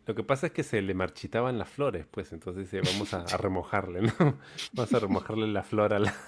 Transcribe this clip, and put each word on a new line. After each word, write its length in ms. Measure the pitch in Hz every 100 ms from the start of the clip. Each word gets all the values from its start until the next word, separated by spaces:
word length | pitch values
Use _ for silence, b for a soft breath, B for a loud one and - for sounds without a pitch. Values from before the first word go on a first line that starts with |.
| -
Lo 100 | 110
que 80 |
pasa 240 | 107 135 175
es 60 |
que 100 | -
se 180 | 143 110
le 120 | 98 92
marchitaban 640 | 92 - - 113 127 120
las 100 | 92
flores, 360 | - 139 90 78
pues, 240 | - 92
entonces 300 | 82 95 90
dice, 180 | 92 95
"Vamos 320 | 90 98 101
a, 80 | 92
a 160 | 85 92
remojarle, 640 | 98 92 85 101 92 87
¿no? 80 | 113
<laughs> 640 | - 151 - - - - -
Vamos 180 | 117 123
a 40 |
remojarle 480 | 101 92 - 110 107
la 160 | 101
flor 300 | - 110 104
a 60 | 104
la, 140 | 104 -